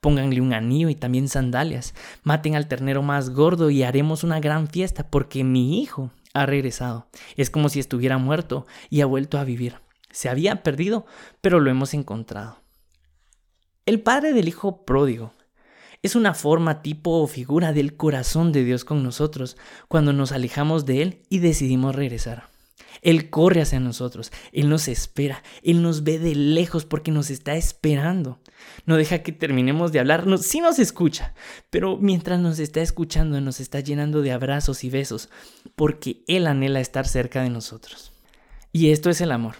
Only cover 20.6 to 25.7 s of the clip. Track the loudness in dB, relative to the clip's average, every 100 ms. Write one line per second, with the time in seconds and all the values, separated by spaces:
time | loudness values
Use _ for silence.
20.6 | 0 0 0 0 -2 -4 _ 2 2 2
21.6 | 0 0 0 -2 -4 -4 -6 -8 -16 _
22.6 | _ _ -20 -2 4 4 2 4 4 6
23.6 | 2 0 -2 -4 -8 -8 -16 -16 -10 0
24.6 | 2 2 0 -4 -6 -4 -4 -4 -14 -6
25.6 | 2